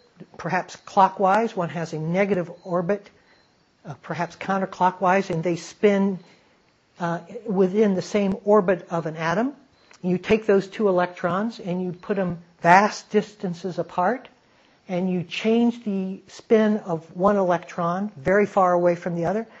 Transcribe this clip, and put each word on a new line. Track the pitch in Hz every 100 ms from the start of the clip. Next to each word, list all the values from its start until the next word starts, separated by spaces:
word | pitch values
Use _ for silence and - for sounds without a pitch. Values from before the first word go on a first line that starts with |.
| _ - - -
perhaps | 170 180 170 -
clockwise, | - - 190 - 196 202 226 196
one | 170
has | 170 160
a | 156
negative | 156 180 202 190 170 -
orbit, | 190 175 170 202 - _ _ _ _ _ _ _ 190
uh, | 143
perhaps | - 156 170 -
counterclockwise, | - 196 190 - 185 180 185 190 196
and | 165
they | 170 165
spin, | - - 208 202 196 180 - _ _ _ _ _ _ -
uh, | 170 170 - 226 220
within | 190 190 196 214
the | 185
same | 170 208 196 190
orbit | - 208 190 185 -
of | 170 160
an | 160
atom. | 165 175 254 294 _ _ _ -
You | 180 180
take | - 214
those | 220 196 196
two | - 208
electrons | 180 175 - 180 180 226 226
and | 190 180
you | 185
put | 175 - 202
them | 185 170 - _
vast | 170 185 202 - -
distances | 214 202 - 190 170 190 165
apart, | 165 - 180 254 - _ _ _ _ _ -
and | 180 185
you | 180
change | 160 - 220 233 240 233
the | - 196 190 190 -
spin | - - 220 214 214
of | 202 165 - 180
one | 190 208
electron | 185 170 175 - 170 180 208 151
very | 131 196
far | 202 202 185
away | 175 175
from | 170 185 170
the |
other, | 170 202 226 -